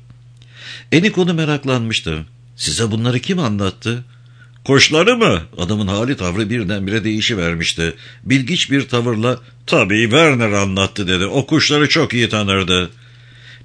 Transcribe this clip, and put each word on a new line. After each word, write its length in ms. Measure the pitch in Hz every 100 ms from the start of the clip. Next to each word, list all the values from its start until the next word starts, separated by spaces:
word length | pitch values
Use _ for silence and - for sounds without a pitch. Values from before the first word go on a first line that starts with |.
| - - - - - - - - -
Enik 260 | 156 208 208
onu 160 | 180
meraklanmıştı. 920 | 165 151 147 131 127 113 110 85 78 78 - - -
"Size 340 | - 76 113
bunları 280 | 110 120 123
kim 180 | - 180
anlattı?" 640 | 127 101 98 - 110 120 - - - - - -
"Kuşları 520 | - 139 - 151 196 247
mı?" 240 | 202 90 80 -
Adamın 280 | 90 107 95
hali 300 | 98 123 110
tavrı 340 | 90 90 107
birdenbire 540 | 120 92 101 95 107
değişivermişti. 920 | 107 107 104 104 85 82 82 - 82 - - -
Bilgiç 460 | - 135 123 180 -
bir 180 | 139 123
tavırla, 520 | 120 120 107 120 120 - - -
"Tabii 360 | 156 98 107
Werner 500 | 113 139 160 127 113
anlattı." 560 | 101 98 95 95 - 92
dedi. 180 | 92 95
"O 200 | 135 131
kuşları 420 | 160 - 147 143
çok 240 | 165 120
iyi 140 | 120 110
tanırdı." 640 | 107 101 95 90 90 87 - - - - - - -